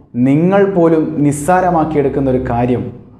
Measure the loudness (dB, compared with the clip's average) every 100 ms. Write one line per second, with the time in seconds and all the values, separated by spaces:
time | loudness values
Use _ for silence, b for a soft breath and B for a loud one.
0 | -10 -2 2 2 2 2 2 2 2 2
1 | -2 0 -2 -2 0 0 2 0 0 0
2 | -2 -2 -2 -2 -2 -2 0 -2 -4 -12
3 | -20